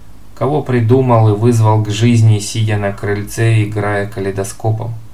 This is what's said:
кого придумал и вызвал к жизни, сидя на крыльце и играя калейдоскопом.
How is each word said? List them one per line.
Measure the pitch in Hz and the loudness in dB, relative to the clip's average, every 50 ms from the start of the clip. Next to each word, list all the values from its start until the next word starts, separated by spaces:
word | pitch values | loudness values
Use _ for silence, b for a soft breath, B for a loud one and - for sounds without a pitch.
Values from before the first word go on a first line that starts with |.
| - - - - - - - | -18 -18 -20 -18 -20 -18 -8
кого | - 123 131 151 147 | -4 -4 -2 -2 -2
придумал | 123 - 123 123 117 107 123 135 127 123 117 113 113 110 | -2 0 0 2 2 4 4 4 4 4 4 4 4 4
и | 104 | 2
вызвал | 104 113 120 120 113 110 107 107 110 | 2 2 2 2 4 4 4 4 2
к | 104 104 | 0 -2
жизни, | 107 104 117 120 120 113 110 110 107 104 | -2 0 2 4 4 6 6 4 4 2
сидя | - - - 113 107 107 107 101 | 0 -4 -4 -4 -2 -2 -2 -2
на | 101 98 | -2 -4
крыльце | 98 - - 101 101 101 101 - - - 117 113 113 110 | -4 -4 -4 -4 -4 -4 -6 -6 -4 -2 0 2 2 2
и | 104 | 0
играя | 104 107 107 104 104 104 101 101 | -2 -2 -4 -4 -2 -2 -4 -4
калейдоскопом. | 101 - - 98 98 95 98 98 101 - - - 113 110 110 113 113 113 - - - | -6 -6 -6 -6 -4 -4 -4 -6 -6 -8 -6 -4 -4 -4 -4 -6 -8 -10 -12 -14 -16